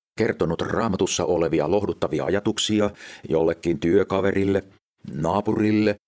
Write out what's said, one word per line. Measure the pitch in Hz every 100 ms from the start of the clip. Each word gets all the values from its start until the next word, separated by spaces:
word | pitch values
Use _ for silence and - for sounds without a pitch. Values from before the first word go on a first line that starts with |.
| _ -
kertonut | 110 - 82 82
Raamatussa | 73 85 113 95 92 - 82
olevia | 87 82 80 73
lohduttavia | 98 98 82 82 76 69
ajatuksia | 95 107 110 - 107 104 - - - -
jollekin | 78 82 82 87 78
työkaverille, | 82 95 92 95 98 95 98 98 - - _ _ -
naapurille | 65 80 95 104 110 107 107 107 104